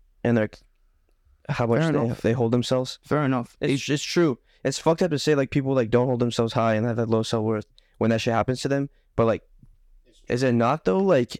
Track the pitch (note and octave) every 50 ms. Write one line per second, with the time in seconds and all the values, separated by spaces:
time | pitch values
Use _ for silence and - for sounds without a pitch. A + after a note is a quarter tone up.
0 | _ _ _ _ - A#2+ A#2+ A2+ G#2+ - - - _ _ _ _ _ _ _ _
1 | _ _ _ _ _ _ _ _ _ - C#3+ - A#2+ A2+ A#2 C#3 D#3+ E3 D3 -
2 | A#2 A#2+ - - - A2 A#2 C3 A#2 A2+ B2 B2 A#2+ - C3 B2+ B2+ - - -
3 | _ - C3+ D3+ D3 C3 C3+ B2 A#2 - _ - - - C#3 C3 - - D3 D3
4 | - - - F3+ E3+ D3+ A#2+ - _ _ _ _ - C3+ - - - D#3+ E3 -
5 | F#3 E3 D3+ C3+ - D3+ D3+ C#3 C3+ - - C#3+ C3+ C3+ C3+ C3 A#2 A2 A2 B2
6 | B2+ C3 B2 A#2 B2 A#2 - - A#2 A2+ - A#2+ A2+ A2+ A2 G#2+ A2+ A#2+ A2+ A#2
7 | A#2 A2+ A2+ A2 A2+ - A#2+ A2+ G#2+ A2 A2 G#2+ - _ _ _ _ _ _ -
8 | A#2 A2 A2+ A2 - A#2+ A2+ A2+ G#2+ - B2+ B2+ - C3+ C#3 C#3 C#3+ - _ _
9 | _ _ _ - A#2 A2+ G2+ E2+ - _ _ - - - - _ _ _ - -
10 | _ _ _ _ _ - A#2+ B2 C3+ B2+ A#2 A#2 A#2 A#2+ D3 D#3 - F#3 F#3+ F#3+
11 | G3 F#3+ E3+ B2+ A#2+ - -